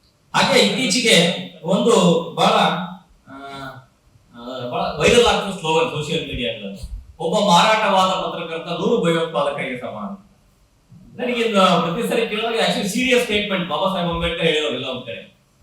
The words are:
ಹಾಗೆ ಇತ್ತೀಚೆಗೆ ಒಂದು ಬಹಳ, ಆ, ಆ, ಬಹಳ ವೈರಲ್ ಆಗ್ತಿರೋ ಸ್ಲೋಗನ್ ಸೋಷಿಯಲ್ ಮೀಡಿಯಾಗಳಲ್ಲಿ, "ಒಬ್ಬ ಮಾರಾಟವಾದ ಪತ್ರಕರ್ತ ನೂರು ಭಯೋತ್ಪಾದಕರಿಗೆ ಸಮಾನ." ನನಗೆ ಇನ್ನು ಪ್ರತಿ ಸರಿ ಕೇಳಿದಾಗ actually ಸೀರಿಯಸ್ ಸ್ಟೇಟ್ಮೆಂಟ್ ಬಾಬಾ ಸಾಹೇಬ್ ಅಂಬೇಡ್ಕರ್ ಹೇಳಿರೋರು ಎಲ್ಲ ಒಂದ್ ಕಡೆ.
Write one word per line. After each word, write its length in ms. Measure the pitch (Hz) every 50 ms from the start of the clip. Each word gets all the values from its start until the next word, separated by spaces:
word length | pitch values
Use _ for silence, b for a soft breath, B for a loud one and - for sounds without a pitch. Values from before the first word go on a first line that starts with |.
| _ _ _ _ _ _ -
ಹಾಗೆ 240 | - - - 554 -
ಇತ್ತೀಚೆಗೆ 840 | - - - - 254 - - 247 - 226 202 180 170 - - - - - - - -
ಒಂದು 320 | 170 196 226 240 240 202 190 180 175 165 - - - -
ಬಹಳ, 180 | - - - -
ಆ, 840 | 208 196 - 175 175 185 - - - _ _ _ _ _ 139 135 135 135 139 139 139 135 135 135 131 - _ _ _ _ _ _ _ _ _ -
ಆ, 360 | 120 120 123 131 127 - -
ಬಹಳ 300 | - - - - - 151
ವೈರಲ್ 260 | - - 240 240 233
ಆಗ್ತಿರೋ 340 | 208 202 - 190 190 - -
ಸ್ಲೋಗನ್ 300 | 160 160 160 165 160 -
ಸೋಷಿಯಲ್ 380 | 143 151 - 143 160 - -
ಮೀಡಿಯಾಗಳಲ್ಲಿ, 520 | 131 127 123 120 113 104 107 101 98 98 - - - - - - - - -
"ಒಬ್ಬ 280 | 160 - - 214 202 185
ಮಾರಾಟವಾದ 580 | - - - 214 220 214 214 202 196 185 185 190
ಪತ್ರಕರ್ತ 580 | 185 175 175 170 - 170 170 165 160 165 160
ನೂರು 380 | 170 170 170 190 233 240 196 170
ಭಯೋತ್ಪಾದಕರಿಗೆ 760 | 170 165 165 165 160 - 147 143 143 139 135 131 127 127 123
ಸಮಾನ." 420 | 120 113 104 107 104 98 98 - - _ _ _ _ _ _ _ _ _ _ _ _ _ - - - - - -
ನನಗೆ 200 | 247 247 240 233
ಇನ್ನು 400 | 226 214 208 196 185 180 175 175
ಪ್ರತಿ 260 | - 170 - 233 -
ಸರಿ 200 | - - 233 220
ಕೇಳಿದಾಗ 260 | - 214 214 226 233 233
actually 340 | 226 - - - 247 202
ಸೀರಿಯಸ್ 360 | 185 - 247 254 254 254 240 -
ಸ್ಟೇಟ್ಮೆಂಟ್ 460 | 214 208 208 202 196 196 180 170 147
ಬಾಬಾ 260 | 147 151 185 190 185
ಸಾಹೇಬ್ 160 | 180 175 170
ಅಂಬೇಡ್ಕರ್ 340 | 170 165 170 170 165 - 165
ಹೇಳಿರೋರು 280 | 160 151 151 151 139 127
ಎಲ್ಲ 120 | 127 127
ಒಂದ್ 200 | 127 123 120 -
ಕಡೆ. 300 | - - - - - _ _ _ _ _ _